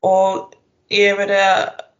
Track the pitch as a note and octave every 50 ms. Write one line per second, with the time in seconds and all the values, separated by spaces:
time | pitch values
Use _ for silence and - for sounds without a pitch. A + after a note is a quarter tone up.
0 | - F#3 F#3+ F#3+ F#3+ G3 F#3+ F#3 - - - _ _ _ _ _ _ _ - G3+
1 | G3+ G3+ G3+ G3 G3+ G3 G3+ G3 G3 F#3+ F#3+ - - - - - - _ _ _